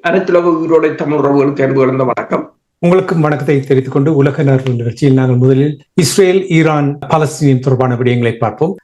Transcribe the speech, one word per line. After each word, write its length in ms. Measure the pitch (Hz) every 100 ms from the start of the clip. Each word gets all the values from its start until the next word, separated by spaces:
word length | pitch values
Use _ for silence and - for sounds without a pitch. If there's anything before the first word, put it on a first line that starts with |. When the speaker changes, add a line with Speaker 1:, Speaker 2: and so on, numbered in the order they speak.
| 170
Speaker 1:
அனைத்துலக 360 | 190 185 175
உயிரோடை 500 | 175 160 160 160 151
தமிழ் 240 | - 147 151
உறவுகளுக்கு 440 | 139 143 135 135
அன்பு 180 | 135 135
கலந்த 240 | 127 131
வணக்கம். 500 | 123 - - 185 - _ _ -
Speaker 2:
உங்களுக்கும் 420 | 170 185 185 170
வணக்கத்தை 400 | 151 147 139 139
தெரிவித்துக் 320 | 131 131 131
கொண்டு, 220 | 147 143
உலக 280 | 143 143 131
நகர்வுகள் 340 | 139 131 131 120
நிகழ்ச்சியில் 380 | 117 - 143
நாங்கள் 220 | 131 127 123
முதலில் 440 | 131 135 147 147 _
இஸ்ரேல், 540 | - 151 - 185 190 185
ஈரான், 500 | 160 156 151 143 147 -
பாலஸ்தீனம் 520 | 160 151 - 143 127
தொடர்பான 340 | 135 127 131
விடயங்களை 440 | 120 123 120 117 113
பார்ப்போம். 380 | 110 - 165 190